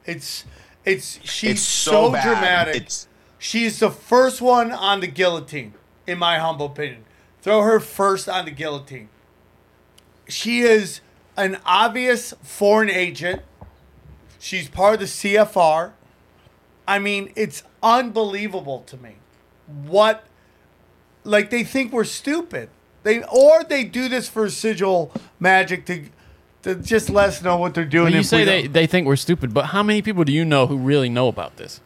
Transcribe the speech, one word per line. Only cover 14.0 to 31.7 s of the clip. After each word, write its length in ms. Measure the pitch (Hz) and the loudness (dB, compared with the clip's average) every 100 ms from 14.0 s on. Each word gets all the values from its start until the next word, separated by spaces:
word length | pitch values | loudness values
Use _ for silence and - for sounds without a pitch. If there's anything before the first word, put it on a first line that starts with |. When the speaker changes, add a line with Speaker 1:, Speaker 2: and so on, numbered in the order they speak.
| - - _ _ | -20 -20 _ _
Speaker 1:
She's 280 | - 185 143 | -10 -10 -10
part 260 | 143 196 214 | 2 2 2
of 40 | |
the 60 | 190 | -2
C 300 | - 202 208 | -6 0 2
F 200 | 208 - | 2 4
R. 360 | 165 156 180 - _ _ _ _ _ _ _ _ - | 2 2 -2 -10 _ _ _ _ _ _ _ _ -4
I 100 | 202 | -2
mean, 320 | 202 202 196 - | -2 -4 -8 -6
it's 260 | 208 - - _ | -6 -6 -20 _
unbelievable 960 | 170 175 247 220 214 196 214 185 143 131 - | 2 2 0 -2 -4 -4 -6 -8 -10 -12 -12
to 100 | 131 | -20
me. 180 | 123 98 _ _ _ _ _ 147 143 | -20 -20 _ _ _ _ _ -16 -2
What, 400 | 185 214 220 - _ _ _ _ _ _ _ _ _ | 2 4 2 -6 _ _ _ _ _ _ _ _ _
like, 260 | - 208 214 | 0 0 0
they 140 | 240 | -4
think 280 | 226 269 254 | -2 -4 -4
we're 100 | 254 | -4
stupid. 680 | 214 - - 311 339 147 113 _ _ _ | -4 -6 -6 -6 -6 -12 -14 _ _ _
They, 180 | 214 233 | -2 -2
or 400 | - 240 285 320 | 2 6 8 8
they 200 | 320 285 | 4 -4
do 260 | 214 202 254 | -2 -4 -4
this 180 | 247 - | -4 -4
for 220 | 226 214 | -4 -4
sigil 640 | - 220 190 190 185 151 - - _ | -2 -4 0 0 0 -2 -8 -14 _
magic 460 | 175 190 190 185 - | 2 4 2 -4 -6
to 200 | 180 147 _ - - _ _ | -10 -10 _ -20 -20 _ _
to 120 | - 180 | -6 -6
just 340 | - 220 220 | 0 0 2
let 200 | 202 202 | 2 2
us 120 | 190 | 0
know 160 | 180 175 | 0 0
what 160 | 175 | 0
they're 120 | 175 160 | -4 0
doing 200 | 156 170 | 4 4
Speaker 3:
Well, 80 | 185 | 4
you 40 | |
Speaker 1:
if 60 | 202 | 4
Speaker 3:
say 140 | 226 | 4
Speaker 1:
we 40 | 202 | 4
Speaker 3:
they, 160 | 190 | 2
Speaker 1:
don't 100 | 143 | 2
Speaker 3:
they 140 | 143 160 | 2 2
think 200 | 180 147 | 2 2
we're 80 | 139 | 0
stupid, 380 | - 160 127 | 0 -2 0
but 140 | 113 143 | -2 -2
how 140 | 185 | -2
many 200 | 208 208 | 0 0
people 220 | 208 190 156 | 0 -2 0
do 60 | |
you 100 | 147 | 2
know 240 | 165 143 127 | 2 2 2
who 100 | 139 | 0
really 300 | 131 147 127 | 0 2 2
know 180 | 120 127 | 0 0
about 260 | 101 76 - | -2 -10 -12
this? 220 | - | -18